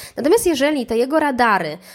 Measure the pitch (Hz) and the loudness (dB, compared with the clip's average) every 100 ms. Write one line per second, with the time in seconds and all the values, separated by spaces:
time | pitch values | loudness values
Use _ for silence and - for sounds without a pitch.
0 | - - 262 440 359 285 277 302 233 226 | -14 -4 2 2 2 0 0 -2 -2 -2
1 | 262 311 302 247 240 202 160 160 - | 0 0 0 2 2 2 -2 -8 -16